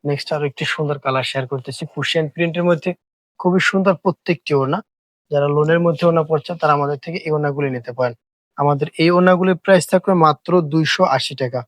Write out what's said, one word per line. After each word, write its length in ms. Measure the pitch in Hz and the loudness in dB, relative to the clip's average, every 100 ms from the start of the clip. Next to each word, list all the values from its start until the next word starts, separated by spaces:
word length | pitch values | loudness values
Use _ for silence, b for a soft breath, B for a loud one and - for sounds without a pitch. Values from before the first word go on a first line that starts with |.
নেক্সট 240 | 143 143 - | -4 -6 -4
আরো 100 | 151 147 | -4 -4
একটি 140 | - 156 | -4 -6
সুন্দর 220 | - 151 143 | -4 -4 -2
কালার 220 | 139 131 123 | -2 -4 -4
শেয়ার 140 | 135 127 | -6 -6
করতেছি 300 | 135 131 135 160 | -8 -8 -12 -10
পুশিয়ান 320 | - - 165 156 | -6 -2 -2 -2
প্রিন্টের 320 | 165 170 165 175 | -2 -4 0 0
মধ্যে, 220 | 170 180 175 _ _ _ - | 0 -2 -8 _ _ _ -4
খুবই 200 | 185 185 - | 0 2 2
সুন্দর 240 | 196 190 170 | 2 0 0
প্রত্যেকটি 480 | 190 - - 165 - 143 | -2 -4 -4 -6 0 -2
ওড়না। 180 | 135 175 - _ _ _ _ | 0 -4 -6 _ _ _ _
যারা 160 | 143 143 | 0 2
লোনের 260 | 147 151 170 170 | 0 2 2 2
মধ্যে 180 | 151 175 | 2 2
ওড়না 180 | 165 156 | 2 0
পড়ছেন 240 | 156 - 170 | -2 -4 -2
তারা 120 | 151 147 | 0 0
আমাদের 200 | 143 143 | 0 -4
থেকে 140 | - 175 160 | -8 -8 -4
এই 60 | |
ওড়নাগুলি 340 | 151 147 139 139 127 | -2 -2 -2 -4 -4
নিতে 160 | 120 120 | -8 -4
পারেন। 160 | 127 117 _ _ _ - | -4 -4 _ _ _ -2
আমাদের 280 | 147 143 151 - | 0 0 -4 0
এই 80 | 165 175 | 2 4
ওড়নাগুলির 420 | 180 180 190 180 | 4 4 2 0
প্রাইস 200 | - 185 - | 4 4 4
থাকবে 200 | 185 196 180 | 0 2 4
মাত্র 260 | 156 147 - 180 151 | 4 2 0 0 2
দুইশো 300 | 160 151 - 180 135 | 0 0 0 2 0
আশি 180 | - 135 | -2 -6
টাকা 180 | 127 123 | -4 -6